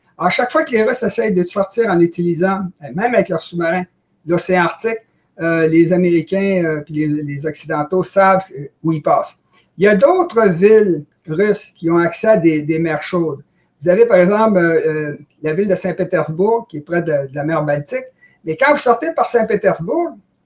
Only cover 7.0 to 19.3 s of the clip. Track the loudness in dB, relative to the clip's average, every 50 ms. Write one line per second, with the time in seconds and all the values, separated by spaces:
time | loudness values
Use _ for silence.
7 | -2 -2 -2 -2 -4 -6 -8 -6 -8 -8 -8 -8 -8 -6 -4 -4 -4 -2 -2 -2
8 | -2 -2 2 2 4 4 4 2 0 -6 -14 -14 -14 -14 _ _ -4 -4 -2 -2
9 | 0 0 0 0 0 -4 -12 _ _ _ _ _ _ _ _ 0 2 2 4 4
10 | 4 4 4 4 0 0 0 2 2 2 2 4 4 6 6 6 6 4 0 -2
11 | -4 _ _ _ _ -8 -4 -2 0 0 0 -2 -4 -18 _ -6 -2 0 2 2
12 | 2 0 -2 -2 2 2 2 4 4 2 2 2 -2 -2 -2 -2 -2 -2 -4 -4
13 | -6 -4 -4 -2 -2 -4 -6 -8 -14 _ _ _ _ _ _ _ 0 2 4 4
14 | 4 4 6 4 4 4 4 2 2 2 2 2 2 2 2 2 0 0 -2 -2
15 | -4 -6 -8 -12 -16 _ _ _ -6 -4 -2 -2 0 0 -2 -2 -2 -6 -4 -4
16 | -4 -2 -2 -2 -2 -2 -2 -2 0 0 0 0 -2 _ -14 -14 -10 -4 -4 -2
17 | -2 0 -2 -2 -2 -4 -6 -6 -4 -2 -2 -2 0 -2 -2 -4 -4 -6 -8 -8
18 | -8 -10 _ _ _ _ _ _ -8 -8 -2 0 2 2 2 2 2 0 0 0
19 | 0 -4 -2 -2 -2 0